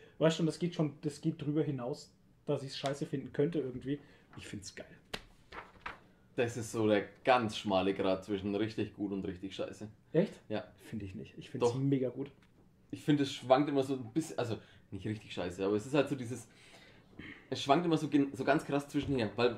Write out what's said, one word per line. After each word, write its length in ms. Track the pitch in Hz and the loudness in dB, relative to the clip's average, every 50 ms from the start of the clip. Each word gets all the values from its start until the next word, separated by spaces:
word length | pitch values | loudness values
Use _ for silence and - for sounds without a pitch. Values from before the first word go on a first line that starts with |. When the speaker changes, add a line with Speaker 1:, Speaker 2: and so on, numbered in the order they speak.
| - - - - | -20 -20 -6 2
Speaker 1:
weißt 180 | 147 165 165 | 2 2 4
schon, 100 | - 170 | 4 0
das 120 | 156 147 - | -2 0 -2
geht 160 | 175 170 - | -4 -4 0
schon, 200 | - 160 147 - - - | 0 -2 -2 -2 -4 -8
das 180 | 151 - - | -8 -8 -2
geht 200 | - 165 151 - 135 | -4 -4 -4 -2 -4
drüber 200 | 147 147 160 147 | -2 0 0 0
hinaus, 500 | 147 143 127 120 127 147 - - - _ _ _ _ _ _ _ | 0 -2 -4 -4 -6 -6 -8 -10 -20 _ _ _ _ _ _ _
dass 160 | - 147 127 127 | -2 -2 -2 -2
ich's 140 | 135 - - | -6 -10 -4
scheiße 280 | - 139 - - 156 | -4 -4 -2 -2 -4
finden 260 | - - - - - - | -4 -4 -6 -6 -6 -2
könnte 260 | - 143 165 170 156 | 0 0 0 2 -2
irgendwie. 380 | 127 127 123 127 123 131 147 143 - - - - - _ - | -4 -4 -6 -8 -4 -4 -6 -6 -6 -14 -20 -20 -20 _ -20
Ich 100 | - - | -18 -14
find's 280 | - - - 90 - - | -12 -12 -12 -12 -12 -14
geil. 120 | - - - 165 - _ - - - - - - _ - - - - - - - - - - - - - - _ _ _ _ - | -14 -16 -16 -18 -20 _ -14 -12 -12 -12 -14 -20 _ -20 -18 -16 -16 -16 -16 -20 -16 -14 -14 -14 -14 -20 -20 _ _ _ _ -2
Speaker 2:
Das 200 | - 120 117 113 | -2 -2 0 0
ist 160 | 127 110 - - | -4 -6 -6 -2
so 160 | 117 110 107 | 2 4 6
der 160 | 104 101 101 - - - - | 6 4 4 0 -8 -6 4
ganz 320 | 139 127 123 117 107 - | 6 6 6 6 2 -2
schmale 360 | - - 104 95 92 92 98 95 | -4 0 4 4 4 4 4 2
Grat 320 | 98 95 95 95 95 - | 2 2 2 2 0 0
zwischen 300 | 107 104 98 98 104 101 | -4 -4 -2 -2 -2 0
richtig 400 | 101 110 107 107 - 104 92 - | 0 0 0 0 -4 -4 -4 -4
gut 180 | - 104 98 98 | -6 -4 -4 -4
und 120 | 98 92 | -4 -4
richtig 280 | 98 92 90 - 98 - | -6 -6 -6 -8 -10 -6
scheiße. 340 | - - - 101 - 107 107 - - _ _ - | -6 -6 -6 -6 -10 -14 -14 -14 -18 _ _ 2
Speaker 1:
Echt? 200 | 156 196 214 - - - - | 2 2 2 -2 -12 -10 -6
Speaker 2:
Ja. 160 | 107 98 - - - - - - | -6 -6 -6 -8 -16 -20 -16 -10
Speaker 1:
Finde 160 | - 107 101 | -8 -8 -8
ich 100 | 95 92 | -8 -10
nicht. 200 | - - - - | -12 -14 -14 -14
Ich 140 | - - - | -18 -18 -10
find's 160 | - 123 120 | -4 2 2
Speaker 2:
Doch. 120 | 120 120 135 | 2 2 2
Speaker 1:
mega 300 | 135 139 139 131 127 123 | 2 2 2 2 0 -2
gut. 220 | 120 131 139 143 - - - _ _ - - - _ _ _ - - | -2 -4 -8 -10 -10 -20 -20 _ _ -20 -20 -20 _ _ _ -14 -14
Speaker 2:
Ich 100 | - - | -8 2
finde, 220 | - 147 143 139 | 2 4 4 4
es 80 | 127 - | 0 -2
schwankt 360 | - 127 123 131 135 147 147 | -6 4 6 6 6 6 4
immer 140 | 143 139 131 | 2 2 2
so 120 | 135 139 | 2 0
ein 180 | 127 120 113 - | -4 -6 -4 -4
bisschen, 260 | 160 156 - - - | -4 -4 -2 -2 -4
also 180 | - 113 107 87 - - - - _ - | -2 -2 -2 -6 -8 -16 -20 -20 _ -14
nicht 160 | 107 92 92 | -12 -8 -6
richtig 260 | 107 110 110 - - - | -6 -6 -6 -8 -12 -6
scheiße, 320 | - 87 90 87 92 95 | -4 -4 -4 -4 -2 0
aber 120 | 98 107 | 2 2
es 100 | 104 107 | 2 0
ist 80 | 135 143 | 0 2
halt 140 | 147 135 - | 2 2 2
so 60 | 147 | 0
dieses, 320 | 127 123 113 127 113 - - - - - - - - - - - - - - - - - - - - - - | -4 -4 -8 -8 -10 -10 -16 -20 -20 -20 -20 -20 -20 -20 -20 -20 -20 -20 -20 -20 -18 -16 -16 -16 -18 -10 -8
es 120 | 131 - - | -6 -6 4
schwankt 220 | 139 139 165 175 | 4 4 4 6
immer 100 | 175 160 | 4 2
so 120 | 151 156 143 | 2 2 2
gen-, 220 | 143 143 139 139 - | 4 4 2 2 0
so 120 | 107 127 | -4 2
ganz 200 | - 139 160 - | 2 2 2 2
krass 240 | - 139 143 143 - | 0 -2 -2 -2 -2
zwischenher, 420 | - 147 131 - 139 127 110 101 - | -4 -4 -2 0 0 0 0 -2 0
weil 200 | - 120 123 113 | 2 2 2 2